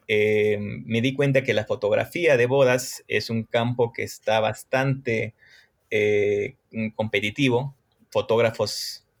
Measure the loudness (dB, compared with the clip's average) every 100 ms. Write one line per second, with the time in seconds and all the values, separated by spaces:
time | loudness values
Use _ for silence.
0 | -2 0 2 2 2 0 -4 -10 -4 -2
1 | 0 0 2 2 2 0 -2 -2 0 0
2 | 0 0 2 4 4 4 4 2 -2 -12
3 | -6 -4 -2 -4 -2 -2 0 0 -2 -4
4 | -10 -6 0 0 0 -4 -4 0 0 -2
5 | -2 -4 -4 -10 _ -20 _ _ _ 0
6 | 2 2 2 0 -4 -10 _ -8 -6 -4
7 | -4 -2 -2 0 2 2 -2 -10 _ _
8 | _ -4 0 2 2 0 -4 -6 -10 -12
9 | _ _